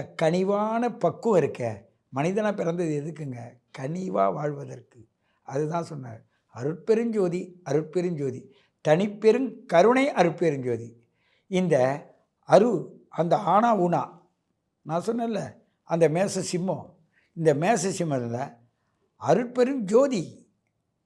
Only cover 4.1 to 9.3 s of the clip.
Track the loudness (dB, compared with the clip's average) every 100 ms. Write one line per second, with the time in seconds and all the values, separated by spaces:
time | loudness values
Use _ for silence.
4.1 | 0 0 0 -6 -8 -12 -16 -20 -20 -20
5.1 | _ _ _ -10 -6 -4 -4 -6 -12 -14
6.1 | -18 _ _ _ -8 -6 -4 0 0 2
7.1 | 0 0 -2 -8 -12 -2 -2 -2 -4 -2
8.1 | -4 -6 -8 -14 _ _ _ 2 2 2
9.1 | 2 2